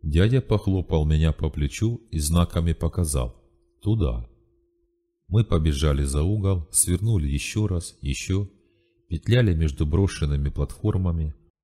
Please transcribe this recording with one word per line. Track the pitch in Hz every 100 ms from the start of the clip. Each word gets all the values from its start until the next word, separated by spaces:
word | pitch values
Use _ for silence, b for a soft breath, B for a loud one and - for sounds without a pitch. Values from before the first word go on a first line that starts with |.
дядя | 76 76 104 131
похлопал | - 107 - 95 90 82 76
меня | 78 80
по | 76 80
плечу | 76 73 - 110 117 _
и | 80
знаками | 76 85 85 87 85
показал: | 80 82 - 82 73 62 - _ _ _ _
«Туда». | 101 110 78 58 - _ _ _ _ _ _ _ _ _ _
Мы | 101 113
побежали | 85 78 69 76 71
за | 71 71
угол, | 82 107 98 92 78
свернули | - - 90 107 107 71
ещё | 71 - - 107
раз, | 90 - -
ещё, | 69 67 - 95 101 _ b b b b _
петляли | 82 - 120 113
между | 80 80 69 76
брошенными | 82 95 - 76 71 71
платформами | - 71 - 104 92 92 82 78 - _ _